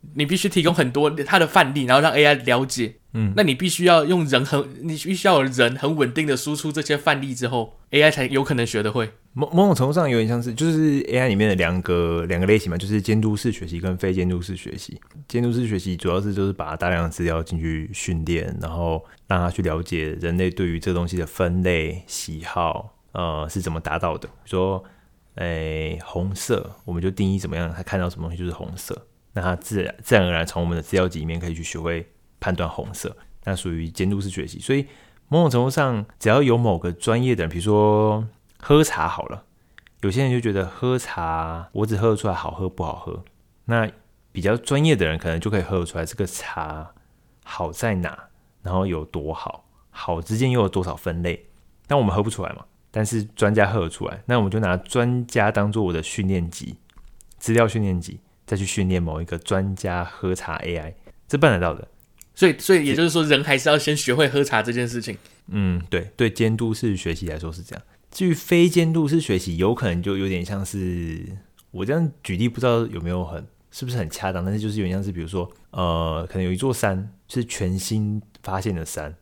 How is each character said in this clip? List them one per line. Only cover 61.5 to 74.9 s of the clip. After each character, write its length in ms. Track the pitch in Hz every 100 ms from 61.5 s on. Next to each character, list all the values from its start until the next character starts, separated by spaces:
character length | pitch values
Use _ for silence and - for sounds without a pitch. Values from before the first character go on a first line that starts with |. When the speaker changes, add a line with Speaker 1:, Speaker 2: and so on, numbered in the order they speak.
Speaker 2:
得 60 | 113
到 140 | 87
的。 140 | 73 - _ _ _ - -
Speaker 1:
所 120 | 185
以， 100 | 131
所 160 | - 185
以 100 | 143
也 80 |
就 80 | 135
是 80 | 170
说， 140 | 165
人 200 | 151 139
还 140 | 143 139
是 120 | 135
要 80 | 151
先 180 | 147 147
学 180 | -
会 140 | 127 143
喝 160 | 139
茶 180 | 143 113
这 100 | 107
件 160 | 120 120
事 140 | 120
情。 160 | 113 98 - _ -
Speaker 2:
嗯， 340 | 101 95 87 82
对， 220 | 92 - -
对 140 | 117
监 260 | - 113 110
督 180 | 117
式 220 | 107 120 95
学 200 | 85 82
习 120 | -
来 120 | 78
说 120 | 80
是 100 | 82
这 140 | 85 -
样。 80 | - _ _
至 180 | - 185
于 60 |
非 340 | 156 - 175 175
监 240 | 175 165
督 160 | 165 147
式 140 | 165
学 160 | - 92
习， 180 | 92 82
有 160 | 95
可 140 | 120 110
能 140 | 87
就 160 | 90 98
有 100 | 98
点 160 | 92
像 220 | 90 98 95
是， 600 | 101 92 87 82 80 87 95 - _ _
我 140 | - 98
这 80 |
样 180 | 151 165 -
举 120 | - 92
例 140 | 120
不 100 | 120
知 60 | 123
道 200 | 117 117
有 120 | -
没 100 | 85
有 140 | 90
很， 220 | 87 82 - _ _
是 160 | - 127
不 60 |
是 60 | 120
很 120 | 80
恰 240 | - 95
当， 100 | 92
但 100 | 90
是 60 | 107
就 80 | 107
是 100 | 104
有 60 |
点 80 | 92